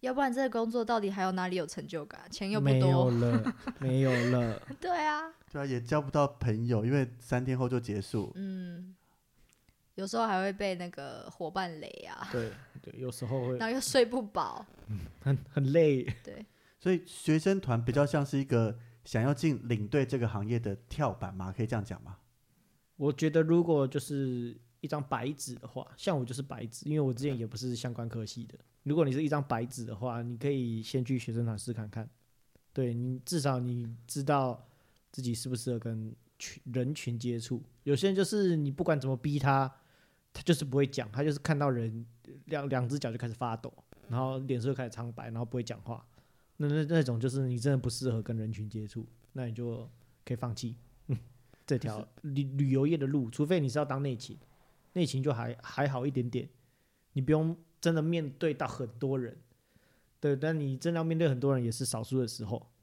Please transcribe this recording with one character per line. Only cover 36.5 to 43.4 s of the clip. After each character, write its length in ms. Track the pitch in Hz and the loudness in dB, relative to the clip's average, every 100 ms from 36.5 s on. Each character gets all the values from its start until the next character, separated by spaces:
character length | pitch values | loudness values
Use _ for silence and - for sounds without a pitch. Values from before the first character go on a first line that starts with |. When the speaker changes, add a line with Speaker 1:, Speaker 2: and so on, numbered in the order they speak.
| - - | -14 -6
Speaker 2:
人 220 | 123 123 | -2 -2
群 240 | 147 - 120 | -2 -4 -4
接 200 | 120 117 | -2 -4
触。 240 | 113 123 - _ | -4 -6 -6 _
有 120 | - | 0
些 120 | 143 196 | 2 2
人 100 | 190 | 2
就 80 | |
是 320 | 190 214 190 165 | 2 4 4 4
你 140 | 143 | 2
不 120 | 139 | 0
管 160 | 175 151 | 2 2
怎 80 | 131 | 2
么 80 | |
逼 240 | 131 151 143 | -2 0 2
他， 320 | 139 135 135 - _ _ _ _ _ | 4 4 2 -4 _ _ _ _ _
他 80 | - | -10
就 140 | - | 2
是 100 | 160 | 2
不 140 | 147 131 | 4 2
会 80 | 139 | 2
讲， 260 | - 113 | 0 -6
他 100 | 107 | -2
就 80 | 151 | 0
是 80 | 143 | 0
看 160 | - 151 | 0 2
到 100 | 143 | 2
人 380 | 123 113 110 117 - - 139 131 | 2 0 -4 -10 -16 -20 -20 -6
两， 200 | 151 143 | -4 0
两 180 | 131 123 | 0 0
只 100 | 143 | -2
脚 140 | 127 | -2
就 60 | 117 | -4
开 100 | 120 | -6
始 60 | |
发 200 | 110 | -4